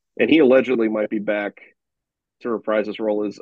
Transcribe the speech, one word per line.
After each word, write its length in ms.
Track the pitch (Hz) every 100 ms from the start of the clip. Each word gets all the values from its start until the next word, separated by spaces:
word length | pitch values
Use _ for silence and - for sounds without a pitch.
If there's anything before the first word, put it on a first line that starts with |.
| _ -
and 100 | 113
he 100 | 160
allegedly 500 | 131 131 120 120 110
might 220 | 107 107
be 100 | 110
back 400 | 107 104 101 - _ _ _ _ _ _ _ _
to 100 | 123
reprise 380 | 107 104 107 107
his 100 | 104
role 260 | 110 104
as, 140 | 104 101